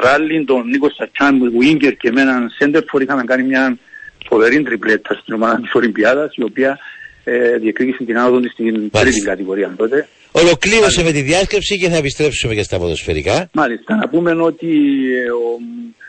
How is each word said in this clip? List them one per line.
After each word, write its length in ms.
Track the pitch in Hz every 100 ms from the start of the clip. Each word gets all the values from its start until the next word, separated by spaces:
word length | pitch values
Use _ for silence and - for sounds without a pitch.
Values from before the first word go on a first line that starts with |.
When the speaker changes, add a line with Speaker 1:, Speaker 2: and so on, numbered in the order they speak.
Speaker 1:
Ράλι, 440 | 123 147 156 160 135
τον 220 | 127 117
Νίκο 220 | 135 139
Σατσάν, 600 | - 113 - 143 131 123
Βουίγκερ 440 | 117 135 151 135 -
και 140 | 120
με 100 | 127
έναν 280 | 135 127 117 -
σέντερφορ 440 | 143 156 151 -
είχαμε 220 | 131 139
κάνει 200 | 123 127
μια 340 | 131 131 135 120 _ - - - -
φοβερή 380 | 110 113 147
τριπλέτα 500 | 127 117 110 104 - 101
στην 120 | -
ομάδα 260 | 110 113 117
της 120 | 117
Ολυμπιάδας, 600 | 120 120 104 107 139 151 -
η 80 |
οποία 360 | 110 127 135 139 - - - -
ε, 340 | - 123 120 120
διεκδίκησε 460 | 107 101 127 127
την 140 | 113 113
άνοδο 220 | 123 127
της 120 | 123
στην 140 | - 113
Speaker 2:
Μάλιστα. 260 | 110 107 107
Speaker 1:
τρίτη 220 | 123 110
κατηγορία 520 | 101 95 95 98 92 90
τότε. 300 | 113 139 - _ _
Speaker 2:
Ολοκλήρωσε 500 | 156 175 160 190 226
Speaker 1:
Μάλιστα. 220 | 208 175
Speaker 2:
με 80 | 165
τη 100 | 143
διάσκεψη 560 | 135 175 190 202 - 202
και 120 | 180
θα 60 | 165
επιστρέψουμε 560 | 139 - 151 117 120 104
και 80 |
στα 140 | 95 95
ποδοσφαιρικά. 720 | 87 78 - 78 82 143 180
Speaker 1:
Μάλιστα. 420 | 156 135 113 - 220
Να 140 | 120
πούμε 220 | 160 170 165
ότι, 260 | 165 147 165 151 143 139 131 127 120
ε, 60 |
ο... 280 | 120 117 120 117 120 117 -